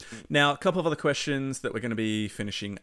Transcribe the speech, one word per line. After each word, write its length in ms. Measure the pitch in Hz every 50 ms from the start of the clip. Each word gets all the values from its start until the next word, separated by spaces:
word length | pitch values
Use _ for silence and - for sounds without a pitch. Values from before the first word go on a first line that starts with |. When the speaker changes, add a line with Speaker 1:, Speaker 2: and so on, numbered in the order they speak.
| -
Speaker 1:
Mm. 200 | - - 113 - -
Speaker 2:
Now, 220 | 151 147 143 143 143
a 40 |
couple 220 | - - 196 175 185
of 60 | 156
other 80 | 165 151
questions 640 | - - 151 139 - - 151 143 139 135 135 131 -
that 140 | - 120 -
we're 60 | 113
gonna 160 | 110 120 113
be 320 | 110 110 110 107 107 107
finishing 520 | 101 - - 101 104 98 - 104 101 98 -